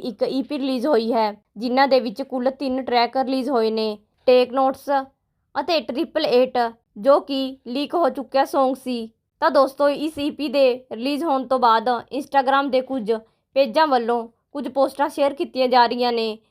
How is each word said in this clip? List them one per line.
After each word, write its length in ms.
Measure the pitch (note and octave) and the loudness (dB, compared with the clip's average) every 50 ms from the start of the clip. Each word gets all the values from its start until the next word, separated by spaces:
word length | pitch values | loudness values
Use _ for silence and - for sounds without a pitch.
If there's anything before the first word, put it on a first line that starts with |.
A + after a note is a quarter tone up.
ਇੱਕ 220 | - B3+ G3+ - B3+ | -6 -8 -6 -4 -4
ਈ 180 | - B3+ C4+ | -2 -2 -2
ਪੀ 160 | A#3+ - D4 B3+ | -4 -4 -6 -6
ਰਿਲੀਜ਼ 260 | C#4 C4+ C4 B3 A3 D#4 | -4 -4 -2 -2 0 0
ਹੋਈ 240 | D4 A3+ A#3 A3 C4+ | 2 2 2 0 0
ਹੈ, 200 | A3+ A3 G#3 G#3 - _ _ _ G3+ | 0 0 -2 -4 -8 _ _ _ -8
ਜਿਨ੍ਹਾਂ 300 | A#3 B3 B3 C4+ C#4 C4 | -6 -2 2 2 4 4
ਦੇ 120 | C4 B3 | 4 2
ਵਿੱਚ 220 | A3 A#3+ G3 - | 2 0 -4 -8
ਕੁੱਲ 280 | C4+ - B3 C4 B3 B3+ | -8 -8 -6 -4 -2 -2
ਤਿੰਨ 320 | B3+ - D4 C4 B3+ C4 C4 | -4 -4 -4 -4 -4 -4 -4
ਟਰੈਕ 340 | C4 B3 A#3+ A#3+ A#3+ - C4 | -2 0 0 0 0 0 -2
ਰਿਲੀਜ਼ 320 | C4 A#3+ C4+ C4 A#3+ C#4 | -2 -2 -2 -4 -2 -2
ਹੋਏ 220 | C#4 A#3 A3 A3 | 0 0 0 0
ਨੇ, 260 | A3 A3 A3 G#3+ G#3 G#3+ _ _ _ _ _ C4 | 0 -2 -4 -4 -6 -8 _ _ _ _ _ 4
ਟੇਕ 260 | B3+ B3+ B3 B3 A#3 | 4 4 4 2 0
ਨੋਟਸ 360 | C4+ C4 C4+ C4+ - - C#4 C#4+ C4+ C4+ C4 _ _ _ _ _ _ _ _ - | 0 0 0 0 -2 -4 -2 -2 -2 -2 -4 _ _ _ _ _ _ _ _ -8
ਅਤੇ 240 | C#4 C#4 F4+ E4+ D4+ | -6 -2 0 0 0
ਟ੍ਰਿਪਲ 440 | - - A#3+ C4+ E4 - - D#4+ D4+ | -2 -2 -4 -4 -4 -4 -2 -2 0
ਏਟ, 320 | - A#3+ B3 B3+ B3+ - B3+ A#3 A3+ A3+ _ _ _ _ G#3 | 2 4 4 4 2 2 -2 -2 -2 -4 _ _ _ _ -2
ਜੋ 220 | G3+ C4+ C#4+ F#4 | 2 4 4 4
ਕਿ 360 | F#4 - C#4 C4+ C4+ C4 C4 - _ A#3 | 2 -2 -4 -4 -4 -6 -8 -12 _ -8
ਲੀਕ 280 | B3 C#4+ D4 - - | -6 -6 -4 -4 0
ਹੋ 140 | F4 E4 C4 | 0 0 0
ਚੁੱਕਿਆ 340 | A3+ C#4 B3+ - - C4+ C#4+ - | 0 -4 -6 -2 0 0 0 0
Song 260 | - C#4+ C4+ B3+ C4+ | 0 0 0 0 0
ਸੀ। 340 | C4 - B3+ B3 A#3 A3+ A3 - _ _ _ _ _ | -4 -6 -8 -6 -6 -8 -10 -14 _ _ _ _ _
ਤਾਂ 100 | D4 E4 | 0 2
ਦੋਸਤੋ, 380 | - C#4+ C4 C4+ - - C#4+ C#4+ | 4 4 4 2 2 0 0 0
ਇਸ 280 | C#4 - C#4+ D#4+ - C#4+ | 2 0 -4 -6 -6 -6
ਈ 120 | C#4+ D4+ | -6 -6
ਪੀ 160 | - - C#4+ C4+ | -6 -6 -6 -2
ਦੇ 360 | A3+ C#4+ C4+ B3+ B3 B3+ B3+ - | 2 4 4 4 4 0 -6 -12
ਰਿਲੀਜ਼ 320 | - A3 A#3+ C#4 D4 C#4 E4+ | -10 -6 -4 -4 -4 -2 -2
ਹੋਣ 240 | D#4+ C4+ C4 B3 - | -2 -2 -2 0 0
ਤੋਂ 120 | C4+ B3+ | 0 2
ਬਾਅਦ 300 | B3 A#3 A3 A3+ G#3+ B3 | 4 4 4 4 2 0
Instagram 800 | A#3+ A3+ - - - C#4 C4 - - C4+ B3+ C4 C4+ C#4 C#4 C#4 | -2 -2 -4 -8 -8 -8 -6 -2 0 0 2 2 2 2 2 0
ਦੇ 120 | C4 B3+ B3+ | 0 -2 -2
ਕੁਝ 280 | - C4 C4 G#3 G3+ A3+ A3 A3+ _ _ _ _ _ - | -2 -6 -4 -2 -2 -4 -4 -6 _ _ _ _ _ 0
ਪੇਜਾਂ 320 | C4+ C#4 A3+ G3+ D4+ D#4+ D4+ | 0 0 2 2 2 2 4
ਵੱਲੋਂ 400 | C4 B3 A#3 A3 A#3+ A#3+ A3+ A#3 _ _ _ _ | 2 2 2 0 -2 -2 -4 -8 _ _ _ _
ਕੁਝ 160 | - C#4+ B3 C#4 | -12 -10 -10 -6
ਪੋਸਟਾਂ 400 | - C#4 C4+ C#4 - - C#4 D#4 | -2 0 0 0 0 -2 -4 -2
ਸ਼ੇਅਰ 240 | - D#4 C#4 C#4 C#4 | 0 0 0 0 0
ਕੀਤੀਆਂ 340 | - E4+ A3+ - B3+ B3+ B3+ | -4 -6 -6 -2 -2 0 4
ਜਾ 180 | B3+ B3 A#3+ | 4 4 4
ਰਹੀਆਂ 260 | A3+ B3 A#3+ B3 A#3+ | 4 2 0 -2 0
ਨੇ 260 | A#3+ A3+ A3+ A3 G#3+ A3 _ _ | 0 -2 -2 -4 -6 -8 _ _